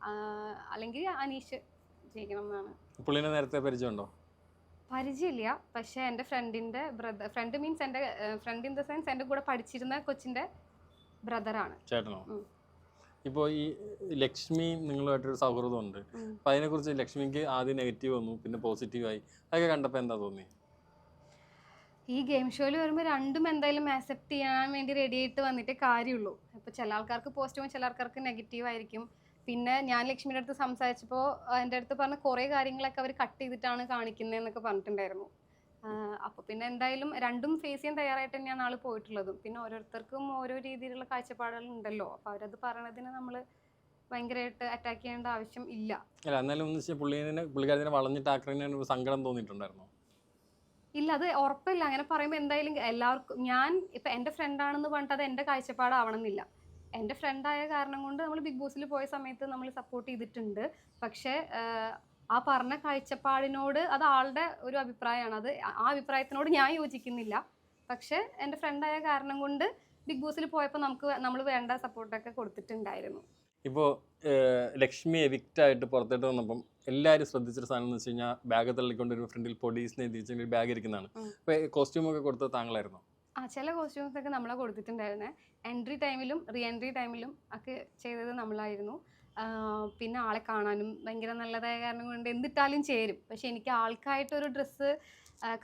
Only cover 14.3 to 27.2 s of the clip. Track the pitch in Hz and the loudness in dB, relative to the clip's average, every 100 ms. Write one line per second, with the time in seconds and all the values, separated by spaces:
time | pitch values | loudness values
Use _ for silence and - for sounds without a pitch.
14.3 | - - 165 165 165 156 139 143 135 131 | 2 -2 0 2 0 -2 0 2 2 2
15.3 | 131 135 120 123 120 104 98 101 233 220 | 2 2 4 0 0 -4 -8 -12 -10 -10
16.3 | 214 - 139 151 151 147 139 127 143 139 | -2 4 4 4 0 0 0 -2 0 -2
17.3 | 143 151 131 127 135 127 107 135 127 113 | 0 0 0 2 2 0 0 0 0 0
18.3 | 113 110 117 113 107 117 123 117 107 - | -6 -6 -2 0 0 -2 -2 -2 -4 -8
19.3 | - - 165 170 151 135 131 123 113 101 | -20 0 4 4 4 2 0 -2 -2 -4
20.3 | 98 - - _ _ _ - - - - | -6 -16 -20 _ _ _ -20 -20 -20 -20
21.3 | - - - - - - - - 254 262 | -20 -20 -20 -20 -20 -20 -20 -4 -2 4
22.3 | 277 254 240 277 302 320 311 330 277 269 | 4 2 2 2 4 2 2 2 2 2
23.3 | 285 330 311 294 294 294 269 262 269 - | 2 4 4 4 4 2 0 -2 -8 -4
24.3 | 285 269 262 269 277 269 277 262 254 262 | 0 2 2 2 0 0 2 2 2 0
25.3 | 262 269 254 233 262 269 233 233 247 202 | 0 0 0 -2 0 4 4 4 0 -2
26.3 | - - 233 - 233 220 214 220 233 | -6 -14 -20 -16 -6 -2 -2 -2 -4